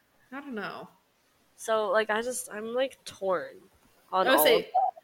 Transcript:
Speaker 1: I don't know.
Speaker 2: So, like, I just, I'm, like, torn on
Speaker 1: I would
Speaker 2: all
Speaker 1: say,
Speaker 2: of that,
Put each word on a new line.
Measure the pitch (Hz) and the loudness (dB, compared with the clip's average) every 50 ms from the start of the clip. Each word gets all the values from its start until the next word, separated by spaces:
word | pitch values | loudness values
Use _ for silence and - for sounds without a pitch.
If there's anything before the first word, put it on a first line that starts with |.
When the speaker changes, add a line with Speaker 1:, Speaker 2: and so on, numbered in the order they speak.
| _ _ _ _ _ _ | _ _ _ _ _ _
Speaker 1:
I | 254 277 | -16 -16
don't | 294 285 247 | -12 -10 -10
know. | 208 190 165 - 120 175 - _ _ _ _ _ _ _ _ _ _ _ _ _ - | -8 -8 -8 -10 -12 -14 -16 _ _ _ _ _ _ _ _ _ _ _ _ _ -12
Speaker 2:
So, | - - 220 220 214 196 | -4 -2 0 0 0 2
like, | 180 220 214 214 | 2 2 2 2
I | 208 220 | 0 -2
just, | 233 247 254 - - - | -2 -4 -6 -6 -8 -10
I'm, | 180 214 220 226 233 | -10 -10 -10 -6 -4
like, | 247 269 262 - - _ | -2 -2 -4 -4 -10 _
torn | - - - 196 190 185 160 135 135 131 - - - _ _ _ _ _ _ _ _ | -20 -12 -6 -2 -2 -2 -2 -4 -8 -14 -18 -20 -20 _ _ _ _ _ _ _ _
on | 185 185 190 240 | 0 2 4 4
Speaker 1:
I | |
would | 269 - | 4 6
Speaker 2:
all | |
Speaker 1:
say, | 302 277 226 - | 6 6 4 4
Speaker 2:
of | - | 2
that, | - - 740 762 - - - | 0 0 0 0 0 -2 -6